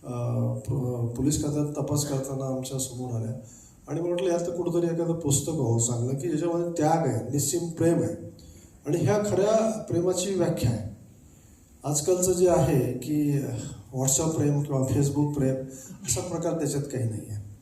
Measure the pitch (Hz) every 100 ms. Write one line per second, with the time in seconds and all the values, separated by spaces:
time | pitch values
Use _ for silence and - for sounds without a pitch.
0 | 131 123 120 120 117 120 - 143 123 123
1 | 117 117 135 - 151 147 147 151 - 147
2 | - 139 131 135 135 131 123 135 - 120
3 | 127 117 110 113 - - - - - 156
4 | 175 175 185 170 175 170 175 170 170 165
5 | 165 165 143 131 - 151 117 117 117 117
6 | 123 139 175 151 170 170 175 165 151 165
7 | 143 113 - 143 - 175 170 - 165 160
8 | - - - - - - - - - 165
9 | - 208 202 185 202 220 220 220 - 113
10 | 180 180 202 185 165 - 120 110 98 -
11 | - - - - - - - - 135 147
12 | - 180 185 180 180 165 - 139 120 123
13 | - 151 147 139 123 117 - - - 131
14 | 135 - 160 160 147 143 143 135 127 147
15 | 143 143 147 139 131 131 - - - -
16 | - 185 175 170 165 160 151 143 - 131
17 | 113 107 - - - -